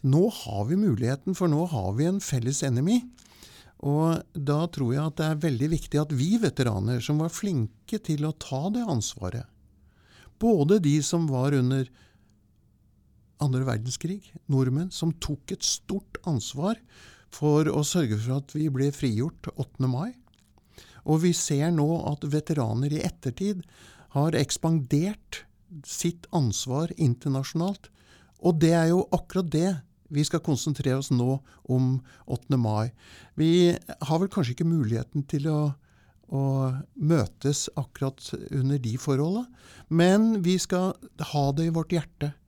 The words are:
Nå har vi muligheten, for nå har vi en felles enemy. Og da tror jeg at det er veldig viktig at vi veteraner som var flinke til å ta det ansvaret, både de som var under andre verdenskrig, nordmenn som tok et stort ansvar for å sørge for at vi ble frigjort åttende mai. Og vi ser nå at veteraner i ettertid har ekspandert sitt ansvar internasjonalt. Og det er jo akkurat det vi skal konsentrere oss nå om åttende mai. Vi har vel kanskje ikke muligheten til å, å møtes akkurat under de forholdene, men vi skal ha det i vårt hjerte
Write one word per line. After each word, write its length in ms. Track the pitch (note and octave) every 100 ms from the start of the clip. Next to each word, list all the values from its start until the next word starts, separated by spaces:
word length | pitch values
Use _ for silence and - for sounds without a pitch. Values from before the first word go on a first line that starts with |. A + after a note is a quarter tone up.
Nå 240 | C3+ C#3+ G3+ -
har 220 | - G2+ G#2+
vi 140 | F#3
muligheten, 560 | G#3 A#2 A#2+ C#3 - F#3
for 120 | F3+
nå 180 | D3 F3
har 220 | C#3+ F#2+ G#2
vi 80 | D#3+
en 120 | F#3+
felles 400 | - C3 A#2 C#3+
enemy. 380 | C#3 B2 D#3 A#3+ A#3+ - - - - - - _ C#3
Og 380 | D3 D#3+ E3 -
da 320 | - C#3 D3 E3+
tror 200 | D#3 B2 C3+
jeg 80 |
at 160 | D#3 D3
det 80 | D#3
er 160 | D#3 D#3+
veldig 240 | B2 D3 D#3+
viktig 260 | - C#3+
at 120 | D3+ C#3
vi 140 | D3+ A3+
veteraner 600 | G3+ - A#2+ G#2 G2+ A#2+
som 180 | A2+ D3+
var 120 | E3
flinke 680 | - G3+ D#3+ A2 - - A3
til 240 | - D3+ D3+
å 80 |
ta 340 | D#3+ - C3+ D#3+
det 80 | G#3+ A3+
ansvaret, 560 | C3 G#2+ - F2+ A#2 - _ _ _ _ _ _ - - _
både 380 | A3+ G#3 C#3+ G#3
de 160 | D3+ D3+ C#3+
som 220 | E3+ D#3+
var 240 | C3 C3+
under 360 | C#3+ B2+ C3+ C3 - _ _ _ _ _ _ _ _ _ _ _ _ _ _
andre 260 | D3 B2+ C3
verdenskrig, 640 | A2+ A#2+ - E3 G3 - - -
nordmenn 400 | C#3 B2+ C3 F3+
som 240 | - E3 -
tok 320 | - D3 -
et 120 | G3 -
stort 520 | - _ G3 - - -
ansvar 540 | C#3+ - C3 F3 A3+ _ - - - _
for 400 | - D3 D3 D3+
å 140 | - D3
sørge 320 | F3+ C#3 G#2+
for 220 | A2+ C3+
at 160 | C#3 D3+
vi 80 | D#3
ble 160 | C3 C#3
frigjort 640 | C#3 C3+ A2 C#3+ - -
åttende 380 | - C3+ - C3
mai. 180 | B2+ G3+ B3+ _ _ _ _ _ - - - -
Og 160 | D#3+
vi 140 | F3 E3+
ser 320 | - C#3 D#3
nå 140 | E3+ D3 E3 D#3
at 160 | D3 D3
veteraner 720 | D3+ - D3+ A2+ A2 C#3+ D3+
i 60 | -
ettertid 560 | - C3+ A#2+ G3 F#3+ - - - - - C#3
har 200 | D#3 E3
ekspandert 1080 | C#3+ - D#3+ E3 C3 D3 F3+ G#3+ _ - - _ _ E3 -
sitt 400 | - E3+ E3+ -
ansvar 560 | F3 B2+ G2+ - B2+ E3 -
internasjonalt. 960 | D3+ A#2+ D3 C3+ C3+ E3 F3 G3 - _ _ - _ _
Og 160 | E3+ E3
det 160 | D#3+
er 160 | E3+ E3
jo 160 | F3 -
akkurat 380 | F3+ - F#3 F3
det 160 | D3+ F3 F3 - _ _
vi 100 | C#3+
skal 200 | D3 E3+
konsentrere 560 | - C#3 - C#3+ C#3+ C3
oss 100 | C3+
nå 260 | B2+ B2 C#3 - - -
om 300 | B2+ B2+ C3 - - -
åttende 340 | B2+ - C3+
mai. 320 | A2+ G#2+ A2 - - - - -
Vi 400 | D#3+ E3+ F3 -
har 460 | - - C#3+ D#3+
vel 100 | F#3+
kanskje 240 | G3+ B2+ B2
ikke 140 | E3
muligheten 560 | E3 A2+ A2+ - D3 C#3+
til 220 | D3 D3+
å, 80 | D3+ D3+ C#3+ _ _ _ _ _
å 120 | C3+ C3+ C3+ C3 C3 - -
møtes 720 | D#3 D#3+ - - C#3 D3 - -
akkurat 480 | C3+ - C3+ - - - -
under 280 | C#3+ C3 C#3+
de 160 | A#2+ A#2+
forholdene, 460 | - C3+ D3+ G3+ B3 - - - -
men 420 | E3 F3 G3 A3 A3 F3
vi 120 | F#3
skal 340 | - F3+ F#3 - - - D3+
ha 120 | D3 C#3 C#3
det 120 | E3
i 80 | E3
vårt 200 | D#3+ E3+
hjerte 360 | - _ D3 C#3+